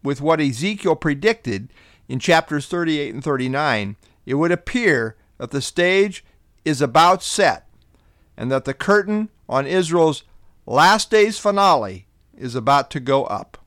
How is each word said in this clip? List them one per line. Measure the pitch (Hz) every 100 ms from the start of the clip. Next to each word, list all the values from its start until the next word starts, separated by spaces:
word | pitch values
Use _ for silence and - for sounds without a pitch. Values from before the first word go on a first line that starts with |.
with | - 143
what | 147 160
Ezekiel | 147 117 180 208 185
predicted | 156 160 143 202 226 - 98 113 _ _ _ _
in | 127
chapters | - 165 - 147 139
thirty-eight | 175 170 151 143
and | 127
thirty-nine, | 147 139 127 135 151 110 101 104 _ _
it | -
would | 139 170
appear | 170 - 247 226 139 113 - _ _
that | 127
the | 139
stage | - - 175 190 202 185 _ _ _ _
is | - 139
about | 143 135 170 185
set | - - 180 110 _ _ _ _ _ _ _ -
and | 120
that | 135
the | 135
curtain | 135 - 208 196 214 214 _ _
on | 127 139
Israel's | 185 170 170 160 147 _ - - _ -
last | 127 170 214 -
days | 214 214 214
finale | 208 202 196 147 104 95 _ _ _ _
is | 127
about | 123 117 143 135
to | 156
go | 127 135
up. | - 101 - -